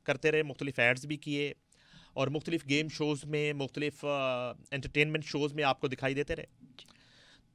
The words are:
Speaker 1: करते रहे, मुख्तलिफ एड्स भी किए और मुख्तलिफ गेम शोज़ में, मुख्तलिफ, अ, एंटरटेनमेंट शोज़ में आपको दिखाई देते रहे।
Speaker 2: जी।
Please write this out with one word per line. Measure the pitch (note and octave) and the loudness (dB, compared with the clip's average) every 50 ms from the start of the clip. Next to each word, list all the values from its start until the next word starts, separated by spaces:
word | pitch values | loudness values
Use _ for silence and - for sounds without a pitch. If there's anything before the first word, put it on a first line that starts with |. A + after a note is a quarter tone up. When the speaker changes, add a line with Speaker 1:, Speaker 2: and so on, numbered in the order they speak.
| _ | _
Speaker 1:
करते | - C#3 C3+ - D#3 | -2 -2 2 2 2
रहे, | D3+ D#3 D3+ | 4 4 2
मुख्तलिफ | D3 B2+ - C#3 C#3 C3 - | 0 -4 -6 -6 -4 0 4
एड्स | A#2+ A#2+ B2+ C3 C#3 | 4 4 4 2 -2
भी | D3 D3+ D3+ | -6 -8 -8
किए | - D3+ C#3+ C#3+ D3 C#3 - - _ _ _ _ _ _ - - - - _ | -6 -4 -4 -2 -2 -4 -6 -10 _ _ _ _ _ _ -20 -20 -20 -10 _
और | C3 C3+ C3 | -2 -2 0
मुख्तलिफ | D3 D3+ - D#3+ E3 D#3+ C#3 | 0 -2 -2 -2 -2 -2 0
गेम | C3+ C#3 D3 D#3 D#3 | 2 2 2 2 0
शोज़ | - - D3+ D3+ D3+ C#3 - | -2 -2 0 0 0 -2 -2
में, | D3 D3+ D3 D3 D3 D3 | -2 -2 0 0 0 0
मुख्तलिफ, | C#3+ C#3 B2+ - D3+ D3 D3 C#3+ - - | -2 -4 -4 -4 -4 -4 -4 -4 -4 -4
अ, | D3 C#3+ C#3 C3+ C3 B2+ B2 B2 A#2+ A#2 - - - C#3+ | -2 -2 0 0 0 0 -2 -2 -6 -8 -10 -10 -8 -6
एंटरटेनमेंट | C#3 C3 - - D3 D3 D#3 D#3 D#3 D3+ | -6 -6 0 4 4 4 4 2 -2 -2
शोज़ | - - C#3+ D3 C#3+ C#3+ | -2 0 0 0 0 0
में | D3+ D3 | 2 2
आपको | C3+ - - - C#3 | 2 4 2 0 -2
दिखाई | B2+ - C#3 C3+ C#3 | -2 0 -2 0 0
देते | C#3 D3 - E3 | 0 -2 -2 -4
रहे। | - - - _ _ - | -6 -8 -12 _ _ -20
Speaker 2:
जी। | - - - - - - _ _ _ - - - - - - _ _ | -20 -20 -20 -20 -20 -20 _ _ _ -20 -20 -20 -20 -20 -20 _ _